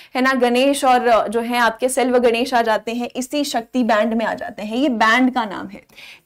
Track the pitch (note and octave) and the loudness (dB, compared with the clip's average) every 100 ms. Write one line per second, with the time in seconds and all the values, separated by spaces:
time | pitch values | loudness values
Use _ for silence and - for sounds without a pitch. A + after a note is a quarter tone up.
0 | - B3+ C4 C4 A#3+ A#3+ C#4 C#4+ C4+ B3 | -8 -2 0 2 2 2 2 2 2 2
1 | A#3 A3 - A3+ A#3 A#3+ A#3 A3+ B3+ B3+ | 4 2 2 -4 -2 0 0 0 -2 0
2 | B3+ B3 A#3+ A#3 B3+ B3 A#3 G#3+ A#3 A#3 | 2 2 2 0 0 0 0 -2 -2 -6
3 | A#3+ - B3 D4 C#4+ A#3+ A3+ B3+ A3+ G#3+ | -6 -8 -6 -4 -2 -4 -4 -2 0 2
4 | A3+ A3+ G3+ F3 - - G#3 A#3 C#4 A3 | 0 0 -2 -6 -10 -10 -6 -2 0 2
5 | A3 A#3+ B3+ B3+ G#3+ E3+ G3 G3 _ - | 2 4 2 0 -6 -8 -12 -16 _ -20
6 | - - | -20 -20